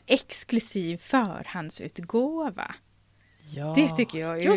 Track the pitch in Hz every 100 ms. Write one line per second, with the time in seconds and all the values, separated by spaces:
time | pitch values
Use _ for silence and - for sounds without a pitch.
0 | - 269 - - - 226 - 202 165 170
1 | - 269 208 165 - 180 160 - - -
2 | 170 226 269 320 294 180 - - _ _
3 | _ _ _ _ 151 143 151 165 302 160
4 | 233 160 160 165 175